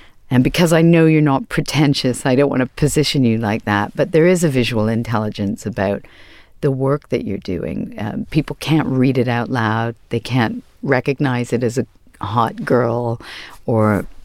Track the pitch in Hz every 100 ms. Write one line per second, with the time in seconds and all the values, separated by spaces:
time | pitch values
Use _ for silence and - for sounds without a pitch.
0 | - - - 123 135 - 170 165 170 170
1 | 160 156 151 135 - - 143 135 147 135
2 | 131 120 139 127 143 131 127 - 147 156
3 | 143 147 120 110 110 113 - 104 104 -
4 | 143 160 175 185 165 131 110 113 107 113
5 | 113 110 107 104 101 - 107 101 98 101
6 | - - - - - - 147 131 135 147
7 | - 131 - 98 - 90 - - 85 -
8 | 214 - - 156 - 147 - 156 - 131
9 | 131 131 120 120 - 123 110 113 117 113
10 | - 117 - 127 110 123 - _ 143 127
11 | 143 135 143 123 120 120 120 123 113 _
12 | _ - 101 117 110 - - 123 117 120
13 | 120 117 - - - - - 113 107 101
14 | - -